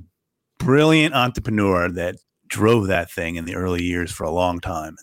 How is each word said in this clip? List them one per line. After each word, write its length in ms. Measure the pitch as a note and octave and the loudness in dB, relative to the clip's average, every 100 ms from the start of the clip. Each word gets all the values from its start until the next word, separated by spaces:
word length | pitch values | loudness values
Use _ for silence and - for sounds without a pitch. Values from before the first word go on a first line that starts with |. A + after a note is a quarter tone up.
| - _ _ _ _ - | -14 _ _ _ _ -4
brilliant 580 | - C#3+ D#3 D#3+ D3+ C3+ | 2 4 6 4 4 2
entrepreneur 720 | B2 B2 A#2+ G#2+ G2 F2+ F2 | 0 -2 -4 0 2 2 0
that 240 | F2 F2 A#2 _ _ - | -2 -6 -8 _ _ -8
drove 400 | G#2+ G#2+ A#2 F#2+ | 0 4 4 2
that 240 | F2+ E2+ | 0 -2
thing 240 | - E2+ | -6 -6
in 100 | E2+ | -6
the 120 | E2+ F#2 | -6 -6
early 260 | F#2 F2 | -4 -2
years 300 | F2 F2 E2+ | -2 -4 -6
for 100 | - | -6
a 80 | E2+ | -4
long 300 | E2+ F2+ F2 | 0 0 -2
time. 360 | - D#2+ D#2 - | -6 -8 -10 -16